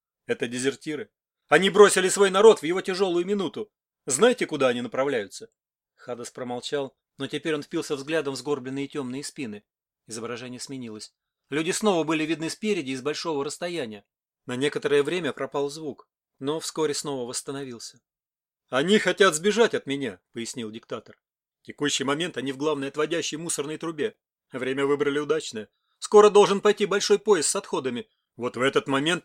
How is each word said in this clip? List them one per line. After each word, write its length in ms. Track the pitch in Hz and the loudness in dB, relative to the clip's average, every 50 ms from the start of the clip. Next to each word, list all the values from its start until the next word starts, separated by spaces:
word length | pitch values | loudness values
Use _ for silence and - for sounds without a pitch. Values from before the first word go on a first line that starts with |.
| _ _ _ _ _ | _ _ _ _ _
Это 220 | - 117 - 135 117 | -8 -6 -4 -4 -6
дезертиры. 640 | 123 123 127 139 127 - - 156 151 131 104 - _ _ _ _ _ _ _ - | -4 -2 -2 -2 -4 -4 -8 -10 -10 -10 -10 -14 _ _ _ _ _ _ _ 2
Они 220 | 147 165 190 190 | 4 4 4 6
бросили 380 | 170 202 202 180 - 190 185 185 | 8 10 10 10 8 6 2 2
свой 220 | - 190 202 190 | 2 4 2 4
народ 300 | 185 196 214 226 190 - | 6 8 10 8 8 8
в 40 | 147 | 4
его 160 | 160 180 190 | -2 -2 -2
тяжелую 440 | 180 196 185 180 202 185 170 175 170 | -2 -4 -2 0 0 0 0 0 -2
минуту. 460 | 190 208 202 185 143 - 120 107 - _ _ _ _ _ _ _ | -2 -2 -2 -2 -4 -6 -8 -10 -10 _ _ _ _ _ _ _
Знаете, 400 | 143 127 151 214 254 233 - 170 | -4 2 4 4 4 4 2 -2
куда 220 | - 156 139 135 127 | -2 0 2 2 2
они 140 | 120 123 | 2 0
направляются?» 680 | 123 113 - 127 135 143 135 113 101 95 - - - - _ _ _ _ _ _ _ _ _ | -4 -4 -2 -2 0 0 0 -2 -4 -6 -10 -16 -18 -18 _ _ _ _ _ _ _ _ _
Хадас 360 | _ - 127 120 117 120 - | _ -14 -12 -12 -10 -12 -12
промолчал, 680 | - 131 127 123 123 123 - - 147 143 139 127 - _ _ _ _ - | -12 -12 -10 -8 -8 -8 -6 -6 -4 -4 -6 -6 -12 _ _ _ _ -10
но 80 | 135 | -8
теперь 280 | 127 - 143 - 165 156 | -8 -8 -6 -4 -4 -4
он 80 | 147 | -4
впился 340 | 139 - 170 160 151 - 151 | -4 -6 -6 -6 -4 -4 -6
взглядом 380 | 135 135 147 165 160 143 139 135 | -6 -4 -4 -4 -2 -2 -4 -6
в 20 | |
сгорбленные 520 | 123 123 147 147 131 123 131 135 139 139 135 | -6 -4 -4 -4 -4 -4 -6 -6 -6 -6 -6
темные 360 | - 147 131 123 127 139 147 | -6 -8 -8 -8 -8 -10 -12
спины. 400 | - - - 135 107 104 104 - _ _ _ _ _ _ _ _ | -12 -12 -10 -10 -10 -12 -14 -16 _ _ _ _ _ _ _ _
Изображение 540 | - 110 117 110 117 123 113 127 123 127 117 | -14 -12 -10 -10 -10 -10 -10 -12 -14 -14 -14
сменилось. 540 | - - 139 131 120 113 107 107 - - _ _ _ _ _ _ _ _ | -12 -12 -12 -12 -12 -12 -12 -14 -16 -18 _ _ _ _ _ _ _ _
Люди 200 | 139 151 160 156 | -6 -4 -2 -2
снова 340 | 135 - 220 214 185 165 151 | -2 0 0 2 2 2 0
были 200 | 156 160 156 156 | 0 -2 -2 -2
видны 260 | 151 165 147 160 156 | -4 -4 -4 -6 -8
спереди 400 | - - 214 214 202 170 139 131 | -8 -6 -4 -4 -4 -4 -4 -6
и 60 | 135 | -8
с 60 | 131 | -6
большого 420 | 123 147 151 - - 170 151 139 139 | -6 -6 -6 -6 -6 -6 -4 -4 -6
расстояния. 600 | 147 - - 175 180 175 160 127 110 107 101 - _ _ _ _ _ _ _ _ | -6 -8 -8 -8 -8 -6 -8 -8 -8 -12 -16 -20 _ _ _ _ _ _ _ _
На 100 | 120 123 | -8 -4
некоторое 460 | 127 139 147 - 147 - 139 143 143 | -2 -2 -2 -2 -2 0 2 2 2
время 300 | 139 151 170 185 165 131 | 2 0 -2 -4 -4 -4
пропал 360 | - - 139 - - 143 143 143 | -6 -6 -8 -6 -4 -4 -4 -4
звук, 400 | 147 160 156 143 - - _ _ _ _ _ _ _ - | -6 -10 -10 -12 -12 -12 _ _ _ _ _ _ _ -10
но 220 | 135 139 156 160 | -6 -6 -6 -6
вскоре 340 | - - - 160 156 147 143 | -6 -8 -4 -2 -2 -2 -2
снова 340 | - - 151 139 127 120 120 | -4 -6 -6 -6 -6 -8 -8
восстановился. 720 | 120 - - 151 135 139 143 127 120 110 - - - _ _ _ _ _ _ _ _ _ _ _ _ _ _ _ | -8 -10 -10 -10 -10 -10 -12 -12 -14 -14 -16 -18 -18 _ _ _ _ _ _ _ _ _ _ _ _ _ _ _
«Они 300 | 127 131 151 185 214 208 | 0 2 4 6 4 4
хотят 360 | - 185 180 - 196 190 156 | 4 4 4 6 6 6 4
сбежать 400 | 156 175 208 190 226 233 - - | 2 0 2 2 4 2 2 0
от 120 | 120 - | -2 -4
меня», 340 | 143 139 143 135 110 92 - _ _ | -6 -6 -6 -6 -8 -8 -12 _ _
пояснил 380 | - 120 113 - - 123 113 107 | -12 -10 -10 -10 -10 -10 -10 -10
диктатор. 460 | 110 113 - - 123 113 - - - _ _ _ _ _ _ _ _ _ | -12 -14 -12 -12 -12 -12 -12 -16 -20 _ _ _ _ _ _ _ _ _
«В 40 | _ | _
текущий 380 | 120 - - 147 143 - - 131 | -20 -6 -4 -2 -2 -2 -2 -2
момент 320 | 135 143 156 175 170 - | -2 -2 -2 -4 -6 -6
они 160 | 127 127 139 | -6 -6 -6
в 40 | 131 | -6
главной 320 | 131 147 156 151 143 139 139 | -4 -4 -2 -2 -2 -6 -6
отводящей 500 | - 151 156 156 170 165 147 - 156 151 | -4 -4 -2 -2 -2 -4 -4 -6 -8 -8
мусорной 400 | 170 160 - 156 139 151 156 160 | -8 -6 -6 -6 -6 -6 -8 -8
трубе. 380 | 170 165 160 147 123 107 - _ _ _ _ _ _ _ | -8 -8 -4 -4 -4 -6 -6 _ _ _ _ _ _ _
Время 340 | - 123 127 131 135 139 139 | -10 -6 -6 -4 -2 0 0
выбрали 320 | 139 147 139 143 143 139 147 | 0 0 2 0 0 0 0
удачное. 500 | 151 147 156 156 - - 120 107 104 - _ _ _ _ _ _ | 0 -2 -2 -2 -4 -6 -10 -12 -12 -14 _ _ _ _ _ _
Скоро 320 | - - 214 208 208 208 | 0 6 8 10 10 10
должен 300 | 185 208 196 170 202 196 | 10 8 8 6 4 2
пойти 260 | - 208 202 - 202 | 2 2 2 2 0
большой 320 | 170 196 202 - - 208 - | 0 0 0 2 2 2 2
поезд 300 | - 214 202 160 143 - | 4 4 4 4 2 0
с 80 | - | -2
отходами. 520 | 196 - - 196 165 131 127 120 120 - _ _ _ _ _ _ | -4 -6 -4 -4 -4 -4 -4 -6 -6 -10 _ _ _ _ _ _
Вот 200 | - 117 123 - | -8 -8 -6 -2
в 40 | 117 | 0
этот 260 | 127 139 - 147 - 143 | 0 2 2 0 0 0
момент 360 | 135 135 147 165 180 165 | -2 0 0 0 -2 -2